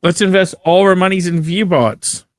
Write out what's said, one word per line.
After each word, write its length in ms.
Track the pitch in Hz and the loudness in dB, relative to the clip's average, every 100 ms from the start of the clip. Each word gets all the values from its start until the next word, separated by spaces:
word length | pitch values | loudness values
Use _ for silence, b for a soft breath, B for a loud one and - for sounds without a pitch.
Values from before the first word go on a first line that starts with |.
Let's 180 | 170 170 | -2 0
invest 360 | 202 190 185 - | 0 2 0 -4
all 160 | - 175 | 0 2
our 160 | 196 185 | 4 2
monies 320 | 185 190 175 | 0 -2 -2
in 120 | 170 | -4
V-Bots. 840 | 156 175 214 170 117 101 - - _ | -4 -4 -2 0 0 -2 -10 -10 _